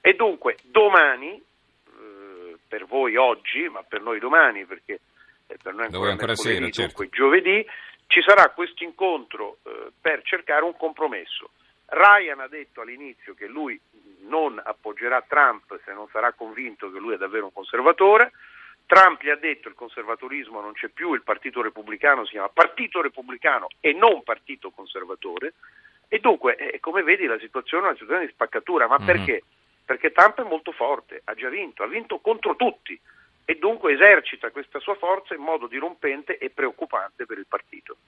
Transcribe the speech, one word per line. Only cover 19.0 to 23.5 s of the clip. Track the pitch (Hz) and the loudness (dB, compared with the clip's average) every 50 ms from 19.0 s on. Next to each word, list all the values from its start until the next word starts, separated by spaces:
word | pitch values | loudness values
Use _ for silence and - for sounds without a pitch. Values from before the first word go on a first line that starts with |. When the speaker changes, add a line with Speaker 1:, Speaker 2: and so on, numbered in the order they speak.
| 190 180 160 - - | 10 8 6 2 -2
Speaker 1:
gli | 147 | -4
ha | 147 | -4
detto: | 147 151 156 139 - - | -2 -2 -6 -6 -6 -10
"Il | 113 95 | -20 -18
conservatorismo | - 120 110 - 123 107 110 113 - 131 127 139 143 127 107 113 104 | -16 -20 -16 -14 -12 -8 -8 -8 -8 -8 -12 -10 -12 -12 -12 -14 -14
non | 101 104 104 | -14 -14 -12
c'è | - - 143 | -12 -12 -12
più, | _ - 165 175 147 | _ -8 -4 -4 -4
il | 117 _ | -4 _
Partito | - 104 - - 135 - 123 | -4 -6 -4 -6 -10 -6 -6
Repubblicano | 113 107 _ 107 104 107 107 101 - 147 139 127 107 | -6 -6 _ -10 -14 -14 -10 0 2 2 2 2 -2
si | 98 | -10
chiama | - 104 98 101 | -8 -8 -8 -2
Partito | _ 156 165 - - - 247 208 - 175 | _ 4 4 4 2 -8 -10 -6 -4 -4
Repubblicano | 156 135 _ - 127 127 127 120 - 156 | -4 -4 _ -10 -16 -16 -14 -2 0 0